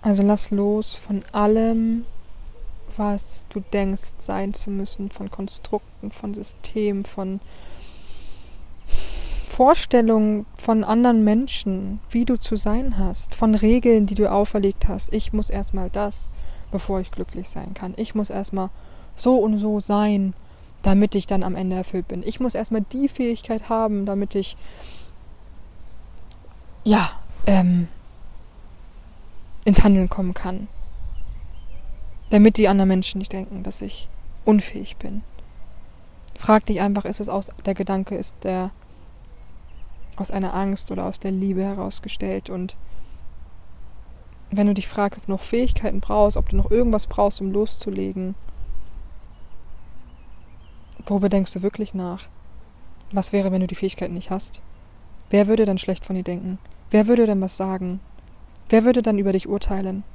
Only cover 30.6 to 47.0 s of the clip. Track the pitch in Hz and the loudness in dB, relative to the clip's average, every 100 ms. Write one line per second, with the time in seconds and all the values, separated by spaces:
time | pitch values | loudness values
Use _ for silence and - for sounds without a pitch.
30.6 | 208 - - - - - - - - - | -6 -6 -6 -6 -4 -2 -4 -4 -10 -8
31.6 | - - - - - - - 214 214 214 | -8 -6 -6 -6 -8 -10 4 8 8 8
32.6 | 202 196 190 190 190 196 196 196 - 196 | 6 6 4 4 0 -4 -6 -6 -8 -8
33.6 | 185 - 202 - - - - - - 214 | -6 -6 -8 -6 -6 -6 -10 -4 2 4
34.6 | - - - - 190 202 - - - - | 2 -8 -8 -6 -4 -4 -6 -14 -14 -12
35.6 | - - - - - - - - - 214 | -12 -12 -14 -18 -20 -18 -14 -6 4 4
36.6 | - 185 202 202 196 208 208 196 - - | 4 0 0 0 -2 -6 -4 -4 -6 -6
37.6 | - 190 190 190 196 196 202 - 190 185 | -4 -2 -2 -2 -2 -6 -8 -6 -4 -4
38.6 | 185 - - - - - - - - - | -4 -10 -20 -20 -20 -20 -20 -18 -16 -16
39.6 | - - - - - - 196 196 190 185 | -14 -12 -12 -10 -10 -8 -4 -2 -2 -2
40.6 | 196 196 - 185 185 196 196 190 196 185 | -2 0 -2 -4 -6 -6 -4 -2 -2 -2
41.6 | 196 196 190 202 208 - 196 190 - 185 | -4 -4 -2 -2 -2 -4 -2 -4 -6 -8
42.6 | 185 - - - - - - - - - | -6 -6 -4 -4 -4 -8 -10 -10 -14 -14
43.6 | - - - - - - - - - 196 | -14 -12 -12 -12 -14 -18 -18 -18 -6 2
44.6 | 208 202 - - 202 - - 190 - 233 | 2 2 -2 -2 -2 -2 -6 -4 0 2
45.6 | 247 - 220 196 - 208 208 - - 196 | 4 4 2 0 2 4 4 4 4 4
46.6 | 196 220 240 214 | 6 6 6 4